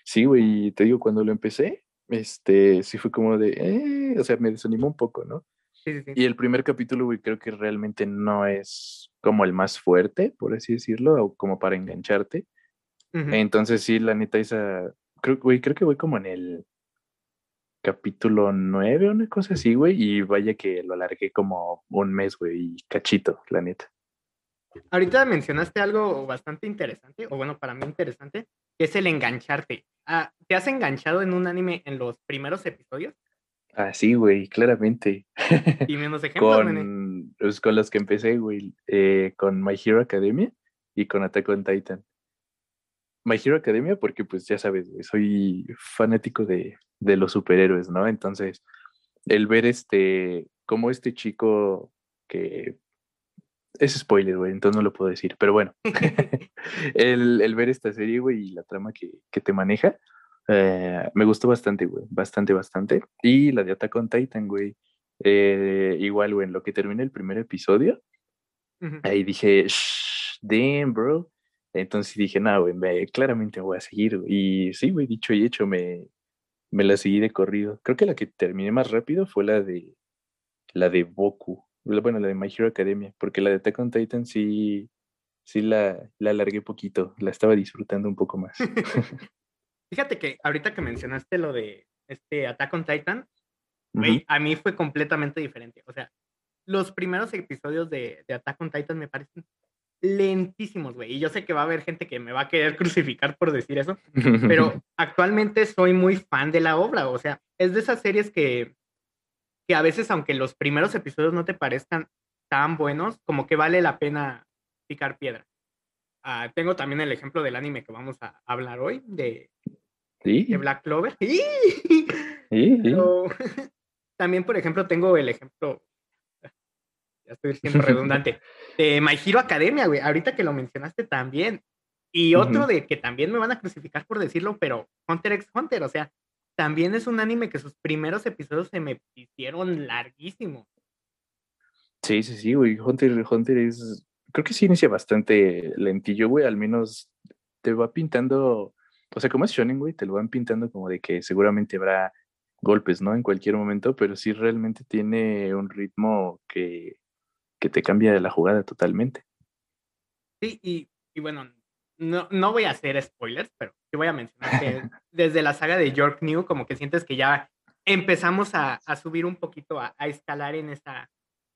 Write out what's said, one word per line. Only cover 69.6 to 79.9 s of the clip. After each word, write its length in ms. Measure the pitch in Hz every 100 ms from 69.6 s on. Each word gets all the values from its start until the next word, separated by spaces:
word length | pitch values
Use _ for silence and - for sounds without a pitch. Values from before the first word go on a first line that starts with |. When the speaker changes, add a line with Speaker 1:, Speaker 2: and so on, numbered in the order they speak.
| 95
Speaker 1:
"Shh, 680 | - - - - - - -
damn, 520 | 104 110 131 143 143
bro". 380 | 110 123 156 175 _ _ _ _
Entonces 420 | 95 92 107 98 104
dije, 240 | 98 98
"No, 220 | 107 101
güey, 120 | 87 87
me, 320 | 92 87 87
claramente 520 | - 135 113 107 95
voy 180 | 92 92
a 40 |
seguir", 380 | - 104 107 95
güey. 120 | 87 98 95 95 92
Y 40 |
sí, 180 | 95 135
güey, 140 | 185 131
dicho 260 | 110 -
y 100 | 104
hecho, 240 | 120 - 101
me, 400 | 92 90 87 90 _ _ _ _ _ _
me 120 | 98 98
la 100 | 98
seguí 220 | 101 101
de 120 | 107
corrido. 500 | - 95 104 104 107
Creo 140 | - 131
que 80 | 202
la 100 | 151
que 120 | 104
terminé 440 | _ 90 95 98
más 180 | 120 127
rápido 340 | 113 117 170 196
fue 160 | 101
la 180 | 101 107
de, 320 | 98 87 -